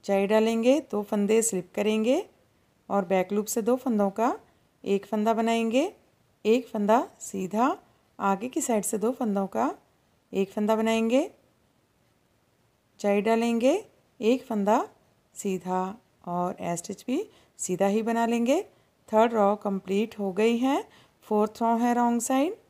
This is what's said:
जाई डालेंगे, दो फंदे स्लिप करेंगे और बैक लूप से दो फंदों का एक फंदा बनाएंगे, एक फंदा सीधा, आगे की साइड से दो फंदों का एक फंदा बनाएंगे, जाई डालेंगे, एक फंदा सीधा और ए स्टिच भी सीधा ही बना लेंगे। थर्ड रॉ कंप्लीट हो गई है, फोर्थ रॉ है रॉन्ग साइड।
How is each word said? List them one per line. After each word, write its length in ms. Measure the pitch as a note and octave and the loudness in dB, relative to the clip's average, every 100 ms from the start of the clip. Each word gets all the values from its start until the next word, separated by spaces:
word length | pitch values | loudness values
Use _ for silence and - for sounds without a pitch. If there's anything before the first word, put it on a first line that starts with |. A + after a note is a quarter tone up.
| - | 0
जाई 220 | G3 G3 | 0 2
डालेंगे, 520 | G#3+ A3+ A3+ A#3 C#4 | 2 2 2 2 2
दो 200 | D#4+ G#3 | 0 -6
फंदे 380 | G#3 G#3+ G3+ A3+ | -2 -2 2 2
स्लिप 300 | A3 F#3 F3 - | 2 -4 -6 -4
करेंगे 480 | G#3 A3 A3 D4 G#4+ _ _ _ _ _ - | -2 0 2 0 -2 _ _ _ _ _ -4
और 160 | G3 F3+ | -4 0
बैक 260 | F#3+ F#3 | 0 0
लूप 140 | G3+ G#3 | -4 -2
से 160 | A#3+ | -4
दो 140 | G#3+ B3+ | 0 -2
फंदों 340 | B3+ G#3+ G3 | 0 0 0
का 280 | F#3+ A#3 G4+ _ _ _ _ | 0 -2 -2 _ _ _ _
एक 220 | - G3 - | -4 -4 -2
फंदा 280 | G#3+ G#3+ | -2 0
बनाएंगे, 580 | A3 A3+ A3+ A3+ B3 F4+ - _ _ _ _ G#3+ | 0 0 0 2 0 0 -6 _ _ _ _ 2
एक 220 | A#3+ B3+ | 2 0
फंदा 400 | A3 G3+ A3+ - _ | -4 2 2 2 _
सीधा, 560 | - G3 F#3 G#3 B3+ F#4 _ _ _ - | -12 -8 -4 0 0 -2 _ _ _ -4
आगे 300 | G3+ F#3+ B3 | -2 -2 -4
की 120 | D#4 | -4
साइड 220 | - A3 | 0 -2
से 140 | F#3+ G#3+ | -2 -2
दो 140 | G#3+ | -4
फंदों 340 | C4 A3 G3 F#3+ | -2 -2 -2 -2
का 260 | A3 C4 G4 _ _ _ _ _ | -2 -2 -4 _ _ _ _ _
एक 180 | F#3+ G3 | -4 -2
फंदा 240 | - G#3 A3 | -2 0 2
बनाएंगे, 540 | A3+ A3+ A3+ B3+ - - _ _ _ _ _ _ _ _ _ _ _ _ _ _ _ _ | 2 0 2 2 0 -8 _ _ _ _ _ _ _ _ _ _ _ _ _ _ _ _
जाई 220 | G3+ G3+ | 0 0
डालेंगे, 520 | G#3 A3+ A#3 A#3 B3+ F#4 - _ _ _ | 2 0 0 2 2 0 -4 _ _ _
एक 240 | G#3+ B3+ - | 0 0 -2
फंदा 320 | A3 G3 A#3 G#4+ _ _ _ _ - | -2 2 2 0 _ _ _ _ -10
सीधा 600 | G3+ F#3 F#3 F#3 F#3 A3 _ _ - | -6 -6 -4 -4 -4 -10 _ _ -8
और 280 | F3 F3+ - | -4 -4 -6
ए 140 | F3+ E3+ | -6 -6
स्टिच 280 | - G3 - | -8 -14 -8
भी 160 | C4+ G#4+ _ _ - | -8 -8 _ _ -12
सीधा 280 | - F3+ G3 | -6 -2 0
ही 140 | G#3 | 0
बना 240 | A3+ A#3 A#3 | -2 -2 0
लेंगे। 360 | A#3 A#3 D#4 - _ _ _ - | 0 2 0 -2 _ _ _ 0
थर्ड 240 | A3 A#3 | 2 4
रॉ 220 | A3+ G3+ G#3 | 4 2 2
कंप्लीट 640 | G#3 G3 F#3+ G3 A3 - | -4 -6 -2 -2 -2 -4
हो 120 | G3 | -6
गई 260 | F#3 A3+ A#3 | 0 2 2
है, 260 | C4 D4+ A4 - _ _ - | 0 -2 -4 -20 _ _ -2
फोर्थ 340 | G#3+ G#3+ G#3+ | 0 0 0
रॉ 140 | A#3 A#3 | 0 2
है 160 | A#3+ | 2
रॉन्ग 280 | A#3+ A#3+ A#3+ | 2 2 0
साइड। 340 | A#3 C4 D#4 A4+ _ | 0 0 0 -4 _